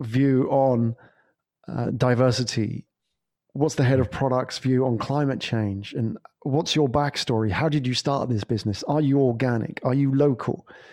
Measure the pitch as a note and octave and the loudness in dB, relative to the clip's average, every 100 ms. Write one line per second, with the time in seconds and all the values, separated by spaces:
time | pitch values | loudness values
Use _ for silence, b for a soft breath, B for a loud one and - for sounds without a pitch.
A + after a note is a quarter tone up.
0 | A2 B2+ C#3 C3 C#3+ C3+ C3+ A#2+ A2+ A#2 | -4 2 4 4 2 2 2 2 0 -4
1 | b b b b _ _ - - A#2+ A#2+ | b b b b _ _ -10 -6 -4 0
2 | B2+ A#2+ B2+ A#2+ A#2+ A2+ G#2+ - - _ | 2 4 4 2 -2 -2 -4 -6 -12 _
3 | _ _ _ _ _ C#3+ D#3 - C3 C3 | _ _ _ _ _ -2 0 2 2 2
4 | A#2+ - C3+ B2+ B2+ - C3 B2+ C3+ A2+ | 2 -2 0 0 -2 -4 0 2 2 -2
5 | - C#3+ C#3+ B2 - A2+ G2+ G2 G2+ - | -2 -2 0 -2 -2 -2 -2 -4 -6 -4
6 | A2+ - - _ C#3+ C#3+ - D#3 C#3 D3 | -4 -6 -14 _ -2 0 2 2 2 2
7 | C#3+ - - A2+ A2 F2+ D#3 D3 B2+ A#2+ | 0 -2 -2 0 0 0 0 0 -2 -2
8 | D3 C#3 B2+ A2 - A2+ G#2+ G2+ - D3+ | -2 -2 -2 -2 -2 -4 -2 -4 -2 0
9 | C#3+ C#3 C3 A#2 B2+ A#2 - - C3 C#3 | 2 2 2 2 0 0 -4 -4 -2 0
10 | C#3 C3+ D3 B2+ - - - B B | 2 2 2 0 -4 -6 -10 B B